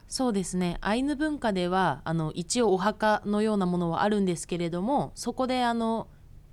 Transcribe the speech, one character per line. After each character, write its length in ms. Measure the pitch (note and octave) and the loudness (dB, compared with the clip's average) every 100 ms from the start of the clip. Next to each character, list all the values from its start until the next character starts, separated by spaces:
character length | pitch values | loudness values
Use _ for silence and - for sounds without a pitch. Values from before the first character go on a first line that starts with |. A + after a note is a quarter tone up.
| - | -10
そ 220 | - B3+ | -2 0
う 40 | |
で 120 | G3+ F3+ | 0 -2
す 100 | F3+ | 0
ね。 220 | F3+ - | 0 -2
ア 160 | - A3+ | -2 0
イ 80 | |
ヌ 140 | C#4 D4 | 0 0
文 220 | D#4 D4 | -2 0
化 120 | A#3 | 0
で 160 | F#3+ F3+ | 0 0
は、 320 | F#3 F3+ C3+ - | 2 2 0 -2
あ 80 | |
の、 180 | E3 D#3+ | -2 -2
一 280 | - E3+ A#3+ | -4 -4 2
応 120 | A3+ | 4
お 40 | F#3 | 4
墓 440 | F#3+ G#3 A3 G#3 G3+ | 2 0 2 2 0
の 160 | G#3 | 0
よ 140 | A3 G#3+ | 2 2
う 20 | |
な 80 | F3+ | 2
も 120 | F3 | 2
の 140 | E3+ | 0
は 120 | E3 | 2
あ 40 | G#3 | 2
る 140 | G#3 | 2
ん 40 | F#3+ | 2
で 80 | E3 | 0
す 100 | - | -4
け 120 | F3 | -4
れ 100 | E3+ | -2
ど 120 | F3 | -2
も、 300 | G3+ C#4 C#3 - | 0 0 0 -4
そ 180 | - | -6
こ 120 | A#3 B3+ | -2 0
で、 200 | B3+ A#3+ | 0 0
あ 80 | |
の、 340 | A#3 A3+ A3+ - - - - - | 0 0 -2 -6 -14 -20 -20 -20